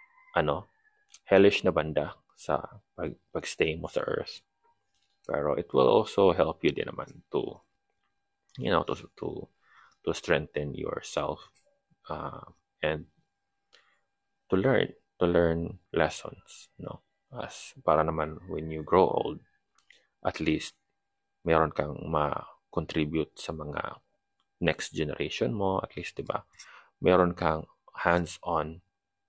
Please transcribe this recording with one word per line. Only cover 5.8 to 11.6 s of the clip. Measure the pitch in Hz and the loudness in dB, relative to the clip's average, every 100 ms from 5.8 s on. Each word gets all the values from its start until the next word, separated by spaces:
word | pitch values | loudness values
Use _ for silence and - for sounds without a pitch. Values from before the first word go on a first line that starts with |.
| 127 | 6
also | 110 110 - 98 | 4 2 4 4
help | 82 78 - | 4 0 2
you | 76 | -2
din | 71 - | 0 -6
naman | - - - _ | -8 -14 -16 _
to, | 71 - - _ _ _ _ _ _ _ _ _ - | -4 -4 -10 _ _ _ _ _ _ _ _ _ -6
you | 127 | 0
know, | 85 - | 2 2
to, | - - - | -6 -8 -10
to, | - - - _ _ - - _ - | -8 -8 -12 _ _ -20 -20 _ -6
to | |
strengthen | 82 - 76 76 76 73 76 | -4 0 0 0 -6 -6 -6
yourself, | 76 - - - 73 78 - _ | -6 -6 -6 -4 -4 -6 -12 _